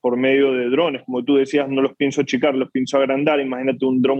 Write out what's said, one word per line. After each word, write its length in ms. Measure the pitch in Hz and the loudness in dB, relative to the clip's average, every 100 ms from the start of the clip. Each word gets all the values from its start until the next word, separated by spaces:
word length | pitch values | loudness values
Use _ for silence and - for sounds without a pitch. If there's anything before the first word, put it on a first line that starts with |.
por 160 | 123 120 | -4 0
medio 360 | 131 139 139 | 2 2 2
de 160 | 127 123 | 0 0
drones. 340 | 135 170 135 | 0 0 -4
Como 200 | - 127 | -6 -6
tú 120 | 123 143 | 0 2
decías, 320 | 135 147 135 | 2 0 0
no 120 | 135 | 0
los 160 | 135 - | -2 0
pienso 240 | 139 139 | -2 0
achicar, 340 | 139 127 147 | -2 0 0
los 160 | 131 127 | 0 -2
pienso 280 | 131 131 139 | -4 -2 0
agrandar. 420 | 135 135 151 147 | 0 0 0 0
Imagínate 440 | 135 127 131 127 135 | -2 -4 -4 -2 0
un 160 | 131 | 2
dron 160 | 131 | 2